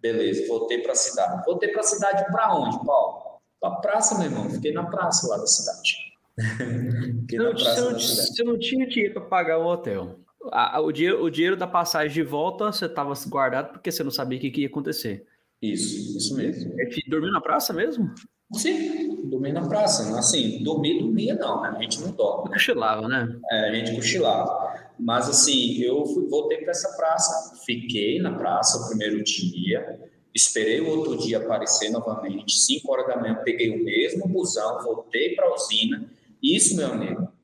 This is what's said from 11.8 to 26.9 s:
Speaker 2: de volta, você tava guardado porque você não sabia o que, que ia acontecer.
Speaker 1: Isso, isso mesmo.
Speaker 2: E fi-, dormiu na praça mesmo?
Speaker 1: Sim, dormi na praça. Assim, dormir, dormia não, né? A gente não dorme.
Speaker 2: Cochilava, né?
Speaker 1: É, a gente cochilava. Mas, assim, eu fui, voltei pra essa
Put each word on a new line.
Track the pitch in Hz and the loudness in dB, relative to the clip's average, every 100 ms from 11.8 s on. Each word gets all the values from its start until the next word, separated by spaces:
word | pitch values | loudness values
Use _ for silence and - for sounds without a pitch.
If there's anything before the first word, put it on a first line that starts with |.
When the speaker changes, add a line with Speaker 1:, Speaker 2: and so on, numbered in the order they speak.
| 170 156 151 | 0 0 0
Speaker 2:
de | 147 | 0
volta, | 143 147 170 185 214 | 0 0 -2 0 -2
você | - 175 | -2 -4
tava | 165 143 139 - | -2 -4 -4 -4
guardado | 143 131 131 - | 0 2 2 -4
porque | - 190 | -8 -6
você | - | -4
não | 139 | -2
sabia | 127 131 127 | -2 -2 -2
o | |
que, | 135 | -2
que | 123 | -2
ia | 139 | -2
acontecer. | 151 143 151 117 101 - _ _ _ | -2 -4 -4 -4 -8 -10 _ _ _
Speaker 1:
Isso, | 110 - - - - - | -4 -2 -4 -4 -6 -4
isso | - 131 | -2 0
mesmo. | 285 - - 247 | -2 -4 -6 -4
Speaker 2:
E | 240 | -4
fi-, | - 139 | -4 -2
dormiu | 156 165 | -2 0
na | 185 | 0
praça | - 214 - | 2 0 0
mesmo? | 165 170 262 190 - - _ _ | 0 0 0 -2 -2 -20 _ _
Speaker 1:
Sim, | - 320 - - - - - 139 | -4 0 0 -2 -2 -4 -4 -4
dormi | 131 139 | -2 -2
na | 160 165 | -2 0
praça. | 208 214 - 107 113 | 2 4 4 0 0
Assim, | 117 147 113 - | 2 2 0 0
dormir, | 139 156 147 170 | -2 0 2 2
dormia | 113 110 214 | 2 2 0
não, | - 113 110 | -2 -2 -2
né? | 98 104 | -4 -4
A | |
gente | 113 - | -4 -4
não | 180 | -6
dorme. | - 104 - - | 0 0 0 -2
Speaker 2:
Cochilava, | - - 233 110 107 110 | 0 2 2 2 2 0
né? | 131 117 117 - | 0 -2 -4 -2
Speaker 1:
É, | 110 107 | 0 2
a | |
gente | 110 117 113 | 0 -2 -2
cochilava. | - 190 131 98 - - - - - - | 0 2 4 2 2 -2 -4 -6 -14 -6
Mas, | 117 120 143 | 0 0 4
assim, | 139 147 131 120 - | 4 4 4 2 2
eu | 123 139 | 2 2
fui, | 147 180 - | 2 0 2
voltei | 143 151 156 | 0 0 -2
pra | 156 | -2
essa | 170 - | -2 -4